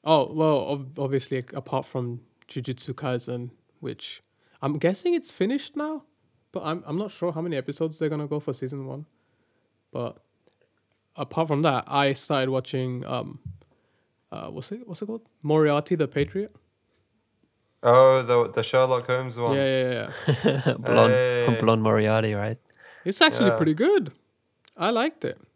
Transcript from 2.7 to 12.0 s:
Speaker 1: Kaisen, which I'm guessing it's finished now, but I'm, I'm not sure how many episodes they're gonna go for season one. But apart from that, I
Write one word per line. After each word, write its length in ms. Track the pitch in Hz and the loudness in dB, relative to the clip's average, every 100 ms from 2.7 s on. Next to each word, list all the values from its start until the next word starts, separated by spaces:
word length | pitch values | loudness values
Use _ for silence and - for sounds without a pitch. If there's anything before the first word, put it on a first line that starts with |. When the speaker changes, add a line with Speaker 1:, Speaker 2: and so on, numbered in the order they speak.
| 123 - | -10 -10
Speaker 1:
Kaisen, 560 | 123 143 123 123 123 123 _ _ _ | -8 -4 -4 -6 -8 -10 _ _ _
which 420 | 120 - - - _ _ _ _ | -12 -10 -14 -18 _ _ _ _
I'm 180 | 139 147 | -6 0
guessing 360 | 160 196 349 | 0 0 -2
it's 160 | 349 - | -2 -4
finished 460 | - 190 277 - 294 | -4 -2 -2 -6 -8
now, 280 | 302 311 _ _ _ _ _ | -8 -8 _ _ _ _ _
but 120 | 185 | -8
I'm, 180 | 156 170 - | -6 -6 -6
I'm 120 | 156 | -6
not 120 | 208 | -6
sure 180 | - 175 | -6 -6
how 80 | 160 | -4
many 160 | 175 147 | -4 -6
episodes 420 | 131 143 160 156 | -6 -4 -6 -2
they're 100 | 156 | -4
gonna 180 | 151 147 | -4 -4
go 140 | 147 | -6
for 120 | 143 | -6
season 340 | 135 131 139 131 | -8 -8 -8 -10
one. 200 | 135 151 _ _ _ _ _ _ _ _ | -12 -14 _ _ _ _ _ _ _ _
But 260 | - 120 - _ _ _ _ _ _ _ _ _ | -8 -8 -10 _ _ _ _ _ _ _ _ _
apart 320 | - 143 - 160 | -12 -6 -2 0
from 160 | 143 | 2
that, 220 | 160 127 - | 2 0 -2
I 280 | 139 | 0